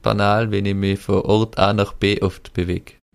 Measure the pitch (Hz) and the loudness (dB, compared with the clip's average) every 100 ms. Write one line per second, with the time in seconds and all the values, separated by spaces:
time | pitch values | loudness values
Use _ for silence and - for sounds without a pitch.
0 | 113 104 104 107 113 101 98 98 98 98 | -2 2 2 2 0 0 0 0 0 -2
1 | - 95 95 107 110 - 98 104 101 - | 0 0 2 2 2 0 2 2 -2 0
2 | 101 104 98 - - - 87 90 - - | -2 0 -2 -4 -10 -6 -4 -4 -8 -20
3 | _ | _